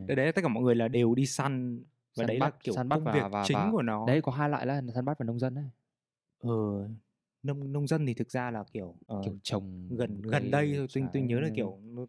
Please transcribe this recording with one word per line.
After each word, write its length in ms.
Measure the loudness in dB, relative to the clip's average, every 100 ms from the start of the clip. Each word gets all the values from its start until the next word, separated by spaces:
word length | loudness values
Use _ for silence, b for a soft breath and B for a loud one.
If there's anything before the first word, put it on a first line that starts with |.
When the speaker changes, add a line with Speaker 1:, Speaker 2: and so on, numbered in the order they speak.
| 0
Speaker 1:
Đợt 80 |
đấy 180 | 2 4
tất 100 | 4
cả 60 | 2
mọi 140 | 4
người 120 | 6
là 140 | 6 4
đều 260 | 4 6
đi 120 | 6 2
săn, 560 | 0 0 0 -4 -6 -12 _ _ -2
và 60 |
Speaker 2:
Săn 40 | 0
Speaker 1:
đấy 120 | 2
Speaker 2:
bắt, 80 | 0
Speaker 1:
là 120 | -2
kiểu 100 | -4
Speaker 2:
săn 140 | -2 0
bắt 80 | 0
Speaker 1:
công 80 |
Speaker 2:
và, 80 | 2
Speaker 1:
việc 100 | 0 0
Speaker 2:
và, 160 | 0
Speaker 1:
chính 140 | 2 2
Speaker 2:
và 140 | 2
Speaker 1:
của 100 | 2
nó. 240 | 0 0 2
Speaker 2:
đấy, 160 | 2
có 100 | 2
hai 160 | 0 0
loại 180 | 0 -2
là 160 | -2 -2
săn 100 | -4
bắt 140 | -2 -2
và 60 |
nông 140 | -2 -2
dân 160 | -2
ấy. 160 | -4 -10 -12 _ _ _ _ _ _
Speaker 1:
Ừ. 460 | -2 0 0 -2 -6 -12 _ _ _ _
Nông, 300 | -6 -4 -4
nông 140 | -2 0
dân 200 | 2 0
thì 80 |
thực 160 | 0 -2
ra 200 | -2 -4
là 140 | -6 -8
kiểu, 220 | -10 -10 -14 -10
ờ, 160 | -6
Speaker 2:
Kiểu 140 | -6 -6
trồng 460 | -4 -4 -4 -12 -8 -4
Speaker 1:
gần, 260 | -4 -4
Speaker 2:
cây, 80 | -2
Speaker 1:
gần 200 | -2 2
đây 240 | 2 2 0
thôi, 100 | -2
tôi, 140 | -2 -2
tôi 0 |
Speaker 2:
trái 100 | -2
Speaker 1:
nhớ 180 | 0 0
là 80 | 0
Speaker 2:
này. 80 | -2
Speaker 1:
kiểu 220 | -4 -6
nó 240 | -14 -12